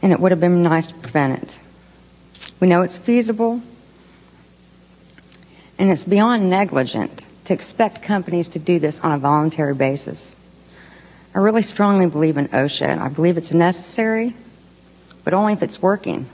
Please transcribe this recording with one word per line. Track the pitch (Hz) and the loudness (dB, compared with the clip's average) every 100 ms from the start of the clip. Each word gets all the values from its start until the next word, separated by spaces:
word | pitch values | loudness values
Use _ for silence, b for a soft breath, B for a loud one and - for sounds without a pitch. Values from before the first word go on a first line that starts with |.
and | 196 | 4
it | 175 | 4
would | 180 | 4
have | 175 | 2
been | 175 175 | 4 4
nice | 170 165 160 | 4 2 -2
to | |
prevent | - - 156 135 131 | -10 -4 0 0 -2
it. | - - - - - - - - - - - - | -10 -18 -20 -20 -20 -20 -20 -20 -20 -18 -18 0
We | 185 | 4
know | 175 | 4
it's | 180 - | 2 -2
feasible, | - 240 226 220 226 240 233 - - - - - - - - _ _ _ _ _ - - - B B B B - | 0 0 0 -2 -2 -2 -10 -20 -20 -20 -20 -20 -20 -20 -20 _ _ _ _ _ -20 -20 -20 B B B B 0
and | 196 | 0
it's | 175 | 2
beyond | - 202 220 240 185 | 2 2 4 2 2
negligent | 190 196 135 131 110 - - - - | 2 0 0 -2 -4 -6 -8 -20 -20
to | - | -4
expect | 175 - - 220 - | -2 -2 -2 -2 -2
companies | - 202 170 175 165 | -4 -4 -2 -2 -2
to | 165 | -4
do | 156 175 | 0 0
this | 151 151 | 0 -2
on | 160 | -2
a | 143 | 0
voluntary | 143 151 156 156 143 | 2 2 2 0 -2
basis. | 135 135 143 - - - - - - B B B B B B B | 0 -2 -2 -8 -10 -12 -14 -20 -20 B B B B B B B
I | 190 | 0
really | 202 220 | 2 2
strongly | 214 - 208 196 180 | 0 0 2 4 2
believe | 151 160 143 | 2 0 0
in | 143 | -2
osha, | - 143 - 143 | 0 -2 -2 -2
and | 71 | -2
I | - | -4
believe | 147 165 170 | 0 0 0
it's | 165 | 0
necessary, | 165 170 180 - - 220 220 233 233 - - - - - - - - | 2 2 0 -6 -4 -2 -2 -4 -8 -20 -20 -20 -20 -20 -20 -20 -10
but | - | -2
only | 185 214 | 0 0
if | 208 | 0
it's | 226 - | -4 -2
working. | 185 202 - - 131 | -2 -2 -4 -8 -10